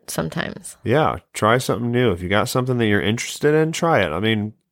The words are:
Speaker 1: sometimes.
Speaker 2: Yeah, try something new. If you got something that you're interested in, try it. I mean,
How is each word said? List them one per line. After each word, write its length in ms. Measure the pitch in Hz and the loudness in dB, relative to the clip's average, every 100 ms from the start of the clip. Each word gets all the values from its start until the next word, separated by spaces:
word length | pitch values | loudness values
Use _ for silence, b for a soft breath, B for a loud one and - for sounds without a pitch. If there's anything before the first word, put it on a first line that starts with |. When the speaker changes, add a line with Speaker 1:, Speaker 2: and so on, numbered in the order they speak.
| - | -10
Speaker 1:
sometimes. 640 | - 160 160 - - - - | -6 -6 -6 -8 -10 -16 -10
Speaker 2:
Yeah, 320 | 101 139 139 117 - | 0 2 2 -2 -8
try 240 | - 107 127 | 0 2 2
something 340 | - 120 120 | 2 -2 0
new. 220 | 120 123 | 2 2
If 80 | 85 | 0
you 60 | 90 | 0
got 220 | 104 123 | 0 0
something 260 | 131 127 123 | 0 -2 0
that 100 | 110 | 2
you're 120 | 101 | 2
interested 540 | 90 117 - - 147 | 2 -2 -4 -2 2
in, 180 | 156 160 | 2 2
try 280 | 160 170 139 | 0 0 2
it. 80 | 87 | 2
I 80 | 80 | 0
mean, 320 | 110 107 107 - _ | 0 0 -2 -8 _